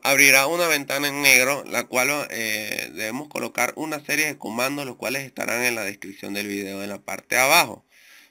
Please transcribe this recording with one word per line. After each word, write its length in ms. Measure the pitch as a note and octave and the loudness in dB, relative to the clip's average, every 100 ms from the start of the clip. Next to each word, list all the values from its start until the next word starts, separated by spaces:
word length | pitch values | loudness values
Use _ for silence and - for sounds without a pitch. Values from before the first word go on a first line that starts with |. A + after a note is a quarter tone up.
abrirá 420 | B2+ C#3 C#3 C3+ C#3 | 2 6 8 8 4
una 220 | F3 E3+ | 2 2
ventana 400 | D3 C#3 C3+ C#3+ | 0 0 -2 -2
en 160 | C#3+ | 2
negro, 400 | C#3 B2+ B2+ C#3 - | 6 6 4 0 -2
la 200 | A2+ A#2+ | -4 -2
cual, 420 | B2 C3 D3 - | 0 0 0 -4
eh, 640 | A2+ A2 G#2+ G#2+ - - | -4 -4 -4 -4 -6 -6
debemos 340 | D#2 A2 B2 D3 | -8 -6 -8 -8
colocar 460 | - A#2+ - B2 - | -8 -6 -2 -2 -2
una 300 | D#3 D3+ C#3+ | -6 -6 -2
serie 220 | D3 D#3 | -2 -2
de 100 | C#3+ | -4
comandos, 480 | G#2 A2+ C3 C#3+ A#2+ | -8 -4 -2 -4 -8
los 120 | A#2+ | -8
cuales 280 | G#2 C3+ C3+ | -6 -6 -8
estarán 380 | - G#2 A2+ | -6 -4 0
en 100 | B2 | 0
la 100 | A#2 | 0
descripción 520 | G2+ G2+ F#2+ G2 G2+ G2+ | -4 -8 -12 -14 -8 -6
del 120 | G#2 | -6
video 360 | G2+ G2 G2 | -6 -6 -8
en 60 | G2+ | -8
la 120 | G2+ | -10
parte 340 | - F#2+ - A#2+ | -10 -10 -2 2
de 60 | |
abajo. 420 | C3+ E3+ C3+ - _ _ - - _ | 4 4 4 -4 _ _ -20 -20 _